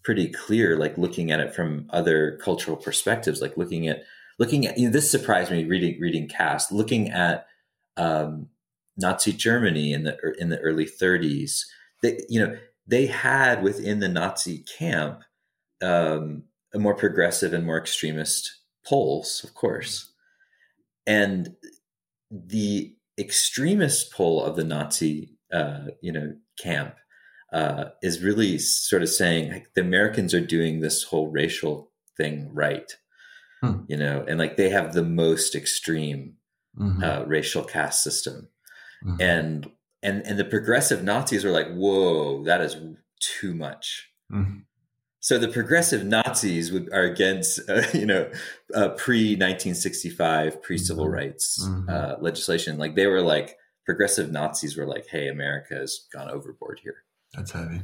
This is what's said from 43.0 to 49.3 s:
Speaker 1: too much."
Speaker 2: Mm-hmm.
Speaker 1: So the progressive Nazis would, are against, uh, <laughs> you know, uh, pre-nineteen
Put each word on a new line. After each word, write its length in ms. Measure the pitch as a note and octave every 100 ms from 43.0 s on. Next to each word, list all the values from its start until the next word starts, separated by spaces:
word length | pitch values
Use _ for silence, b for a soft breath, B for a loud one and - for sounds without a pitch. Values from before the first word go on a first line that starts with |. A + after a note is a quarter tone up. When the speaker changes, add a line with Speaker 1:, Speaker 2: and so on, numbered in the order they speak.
| _ _
Speaker 1:
too 340 | - - G2
much." 580 | E2 D2 - - - - _ -
Speaker 2:
Mm-hmm. 260 | G#2 G2 G2+ - _ _ _ _ _
Speaker 1:
So 200 | - B2
the 100 | A#2
progressive 560 | A#2 A2+ E3+ E3+ A#2 F#2+
Nazis 640 | A2+ - - G2+ E2+ E2
would, 180 | F#2 E2+
are 100 | G2
against, 560 | F2+ F2 F#2+ F#2+ F2 - -
uh, 140 | A2 -
<laughs> 60 |
you 120 | D3+ G#2+
know, 240 | F#2+ - B B B -
uh, 180 | G#2+ F#2+
pre-nineteen 840 | - - A#2 G#2+